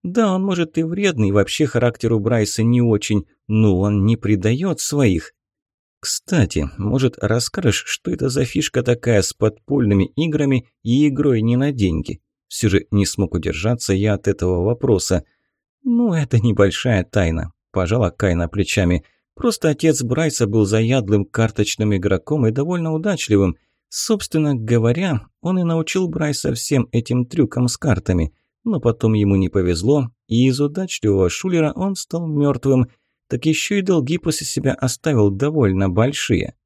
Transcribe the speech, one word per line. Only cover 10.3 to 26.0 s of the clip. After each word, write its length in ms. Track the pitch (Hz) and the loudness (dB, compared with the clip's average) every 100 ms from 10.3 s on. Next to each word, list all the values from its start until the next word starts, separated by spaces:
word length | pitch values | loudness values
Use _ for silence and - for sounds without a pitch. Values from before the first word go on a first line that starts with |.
| 151 143 131 - _ | 0 0 0 -2 _
и 240 | 113 127 151 | -2 2 2
игрой 340 | 135 147 117 | 2 0 2
не 160 | 113 120 | 2 0
на 140 | 143 | 0
деньги?» 500 | 131 98 80 - - _ _ _ | 0 0 0 -6 -10 _ _ _
Все 220 | - 107 | -2 2
же 160 | 95 - | 2 2
не 140 | 101 98 | 0 0
смог 280 | - 92 | -2 -2
удержаться 600 | 87 80 80 101 120 - | -2 -4 -4 -4 -4 -2
я 200 | 95 104 | 0 0
от 140 | 101 - | 0 -2
этого 360 | 98 90 90 | -2 0 0
вопроса. 600 | 92 120 - 98 - 92 - _ _ _ _ _ | 0 -2 2 2 2 -2 -4 _ _ _ _ _
«Ну, 300 | 269 233 240 | -2 0 2
это 260 | 165 139 117 | 0 0 2
небольшая 640 | 113 104 101 - 131 104 | 2 4 2 2 0 0
тайна», 480 | 87 104 87 80 82 _ _ | 0 0 0 -2 -8 _ _
пожала 360 | 95 87 113 95 | -4 -2 0 0
Кайна 380 | - 101 85 85 | 0 -2 0 -2
плечами. 560 | 101 92 - 87 87 - _ _ - | -4 -2 0 2 0 -4 _ _ -4
«Просто 340 | 247 214 160 | -4 0 -2
отец 320 | 143 160 139 | 2 2 0
Брайса 440 | 120 123 135 - 110 | -2 -2 -2 -2 0
был 180 | 110 101 | 2 2
заядлым 600 | 107 113 131 98 104 98 | 0 0 0 0 0 0
карточным 680 | - 113 - 104 - 107 | -2 -2 0 -4 -2 -2
игроком 540 | 101 98 95 - 151 113 | 0 0 -2 -2 0 0
и 40 | |
довольно 420 | 117 151 180 165 | 0 -4 -4 -4
удачливым. 640 | 160 196 - - 104 95 80 _ _ _ | -4 -2 -4 0 2 2 -2 _ _ _
Собственно 680 | - - 214 - 160 151 131 | -10 -2 -2 0 -2 0 -2
говоря, 720 | 110 117 113 139 185 123 - _ | 0 2 2 0 0 -4 -6 _
он 180 | 165 185 | -4 -2
и 40 | |
научил 440 | 170 165 160 190 | 0 0 -2 -2